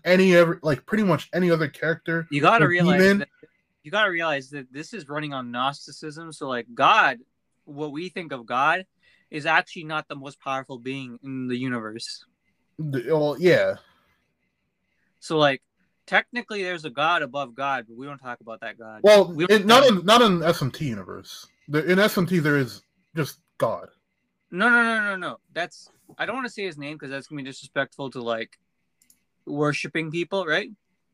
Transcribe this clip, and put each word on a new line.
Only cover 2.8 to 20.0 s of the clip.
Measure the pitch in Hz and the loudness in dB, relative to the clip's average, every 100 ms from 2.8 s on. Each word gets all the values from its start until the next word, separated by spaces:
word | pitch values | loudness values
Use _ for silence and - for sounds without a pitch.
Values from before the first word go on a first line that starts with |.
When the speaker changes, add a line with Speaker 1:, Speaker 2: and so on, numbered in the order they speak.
| 175 180 | 4 6
Speaker 1:
demon. | 190 202 | 6 4
Speaker 2:
that, | - _ - _ _ _ | 0 _ -20 _ _ _
you | 147 | -6
gotta | 208 208 | -2 0
realize | 170 165 139 131 | 0 -2 -4 -6
that | 143 127 | -14 -12
this | 131 156 | -14 -12
is | 220 139 | -14 -10
running | 147 151 | -8 -6
on | 135 120 | -8 -8
Gnosticism, | 120 135 143 - 147 156 147 165 | -2 -4 -4 -16 -14 -14 -14 -16
so, | 156 139 | -12 -8
like, | 123 117 | -6 -8
God, | 117 147 214 165 120 _ _ _ _ | 2 4 6 2 0 _ _ _ _
what | - 143 151 | -18 -12 -10
we | 143 180 | -10 -10
think | 190 160 | -10 -10
of | 135 | -12
God, | 113 123 147 180 190 _ _ _ _ | -6 0 2 0 -4 _ _ _ _
is | 156 147 | -8 -2
actually | 160 - - | -2 -4 -14
not | 156 156 - | -10 -10 -10
the | 143 | -16
most | 139 - | -16 -14
powerful | 143 135 135 127 | -8 -8 -8 -14
being | 123 135 127 120 | -12 -12 -12 -16
in | 135 131 127 | -12 -10 -6
the | 123 | -6
universe. | 131 123 110 110 - - _ _ _ _ _ - | -4 -6 -8 -12 -14 -16 _ _ _ _ _ -12
Speaker 1:
The, | 156 135 117 | -6 -6 -2
well, | 156 147 135 | 0 0 2
yeah. | 180 131 95 101 _ _ _ _ _ _ _ _ _ _ _ _ _ _ | 4 4 2 -2 _ _ _ _ _ _ _ _ _ _ _ _ _ _
Speaker 2:
So, | - 156 | -4 2
like, | 147 131 _ _ _ _ | 2 2 _ _ _ _
technically | - 190 - 240 - 208 | -2 -2 0 -10 -8 -6
there's | 180 175 | -6 -6
a | 151 | -8
God | 123 156 170 | -2 0 0
above | 139 139 131 | -2 -6 -8
God, | 120 139 135 113 | -6 -6 -6 -8
but | 117 | -16
we | 139 | -16
don't | 139 | -14
talk | 131 120 | -16 -16
about | 117 110 | -16 -14
that | 113 107 | -14 -14
God. | 110 110 | -18 2
Speaker 1:
Well, | 202 208 175 | 8 8 6
Speaker 2:
We | 156 185 | 0 2
don't | 214 | 4
Speaker 1:
it, | 196 | 6
not | 247 | 8
Speaker 2:
talk | 277 | 8
Speaker 1:
in, | 190 | 4